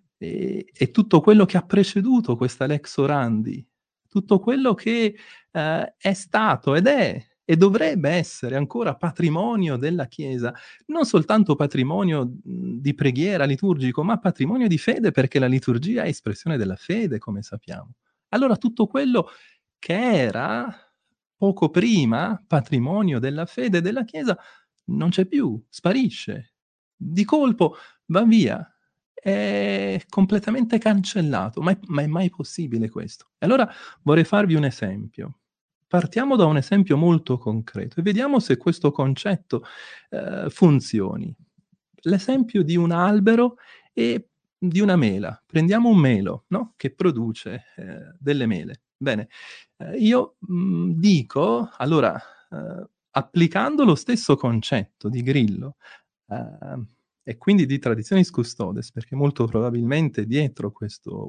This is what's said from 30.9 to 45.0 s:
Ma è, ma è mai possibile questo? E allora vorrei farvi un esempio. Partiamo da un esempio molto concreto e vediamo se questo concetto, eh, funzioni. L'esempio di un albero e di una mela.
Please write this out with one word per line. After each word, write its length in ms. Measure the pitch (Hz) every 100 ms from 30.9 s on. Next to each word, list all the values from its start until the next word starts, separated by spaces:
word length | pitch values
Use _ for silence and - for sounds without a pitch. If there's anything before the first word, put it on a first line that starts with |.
| 202 185 196 156 110 101 -
Ma 80 | 165
è, 80 | 196 -
ma 160 | 143
è 40 | 151
mai 220 | 165 180
possibile 640 | - 147 - 147 113 110
questo? 400 | - - - _ _
E 80 | 180
allora 260 | 262 220 - - -
vorrei 220 | - 160
farvi 300 | - 208 202
un 100 | 156
esempio. 760 | 143 - 101 101 110 - 107 - _ _ _ _ _
Partiamo 500 | 180 170 220 269 254
da 80 |
un 120 | 160 147
esempio 400 | - 202 196 143
molto 420 | 170 165 - 127
concreto 600 | 107 113 110 104 - -
e 20 |
vediamo 380 | 185 202 277 269
se 160 | - 185
questo 340 | 175 165 147
concetto, 720 | 143 135 131 202 180 _ 117 - - - - _
eh, 400 | - - - -
funzioni. 840 | - 175 139 - 107 95 - - - _ _ _ _ _ _
L'esempio 600 | 165 190 - 269 233 208
di 140 | 156 175
un 140 | 170
albero 680 | 170 185 214 202 226 247 - - - _
e 360 | - 233 240 - _ _ _
di 220 | 180 175
una 160 | 202
mela. 440 | 180